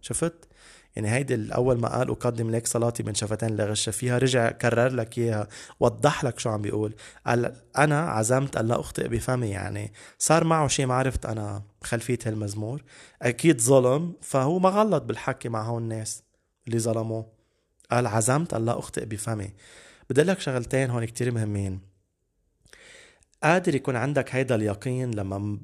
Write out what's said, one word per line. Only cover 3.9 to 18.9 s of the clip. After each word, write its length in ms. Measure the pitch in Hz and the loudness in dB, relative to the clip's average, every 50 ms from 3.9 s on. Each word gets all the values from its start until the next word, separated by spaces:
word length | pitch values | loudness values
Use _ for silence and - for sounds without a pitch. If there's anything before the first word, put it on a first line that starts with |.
| 107 - 123 123 123 123 | -4 -4 -2 0 2 2
رجع 320 | 135 131 123 127 117 117 | 2 4 4 4 2 2
كرر 380 | - - - 120 113 117 120 131 | 0 0 0 0 2 4 2 2
لك 300 | 127 120 113 - - 120 | 2 -2 -4 -4 -4 -2
إياها، 300 | 117 117 110 107 104 - - - - - - - | -2 0 0 -2 -4 -6 -10 -18 -20 -18 -6 2
وضح 440 | - 120 110 107 113 147 151 - - | 2 2 2 4 2 2 2 2 -2
لك 140 | 127 - - | -4 -4 -2
شو 120 | - 120 | -4 -4
عم 120 | 107 107 104 | -2 -2 -4
بيقول. 320 | 104 - 107 107 107 110 - - - - - - | -4 -2 -2 -2 -4 -6 -10 -18 -20 -20 -10 -2
قال: 300 | - 120 123 120 - - - - _ - - | 0 0 2 0 -2 -4 -10 -20 _ 0 0
"أنا 220 | 147 151 147 147 | 2 2 2 2
عزمت 560 | 165 165 117 110 110 110 127 135 139 139 - | 0 0 0 0 2 2 2 2 2 0 -2
ألا 240 | - 110 113 117 - | -2 0 0 0 0
أخطئ 280 | - - - - - 120 | -2 -4 -6 -6 -4 -2
بفمي"، 420 | 113 113 - - 127 123 117 104 | -2 -4 -2 -2 -2 -2 -2 -2
يعني 420 | 98 95 95 98 104 101 104 107 - - - - - - | -4 -4 -6 -6 -6 -8 -8 -10 -12 -16 -20 -20 -10 -4
صار 260 | - - 156 165 170 | 2 4 4 4 4
معه 240 | 160 165 160 151 131 | 4 2 2 2 2
شي، 180 | - - 139 | 2 0 0
ما 80 | 127 127 | 2 2
عرفت 320 | 127 131 131 123 - - | 2 2 0 0 -2 -4
أنا 360 | - 110 110 104 104 104 101 101 - _ _ - | -4 -6 -6 -6 -6 -8 -8 -10 -12 _ _ -8
خلفية 360 | - 123 117 - - 120 117 - | -4 -4 -4 -2 -2 -4 -2 -2
هالمزمور، 560 | 113 107 107 107 104 101 107 107 110 131 151 - - - - - - _ - - | -4 -4 -4 -4 -4 -4 -6 -6 -6 -8 -10 -12 -16 -20 -20 -20 -20 _ -4 -2
أكيد 380 | 123 117 117 - 165 160 117 | -2 -2 2 4 4 4 4
ظلم، 520 | 117 120 139 135 123 123 131 151 175 175 170 - | 6 6 8 8 8 6 4 2 0 -2 -6 -10
فهو 380 | - - - 135 131 139 170 185 | -14 -2 0 2 2 2 2 4
ما 100 | 180 190 | 4 4
غلط 340 | 185 208 220 220 185 147 120 | 6 6 4 4 4 0 0
بالحكي 460 | 113 - - - - 127 - - 123 | -2 -6 -4 -4 -6 -6 -4 -6 -6
مع 140 | 113 110 107 | -4 -4 -2
هون 200 | 117 117 117 113 | -2 -4 -4 -4
الناس 400 | 113 110 110 110 - - - _ _ _ _ _ _ _ _ - | -4 -6 -6 -6 -8 -10 -12 _ _ _ _ _ _ _ _ -8
اللي 120 | 120 113 117 | -2 -2 0
ظلموه. 480 | 110 117 110 113 110 113 110 113 110 - _ _ _ _ _ _ _ _ _ _ _ - | 0 0 0 0 -2 -2 -4 -6 -6 -10 _ _ _ _ _ _ _ _ _ _ _ -2
قال: 160 | 113 120 117 | 0 0 2
"عزمت 480 | 107 104 113 110 120 127 147 170 170 - | 2 2 2 2 4 2 2 2 0 -2
ألا 240 | 113 113 120 - - | -2 0 0 0 -2
أخطئ 260 | - - | -4 -6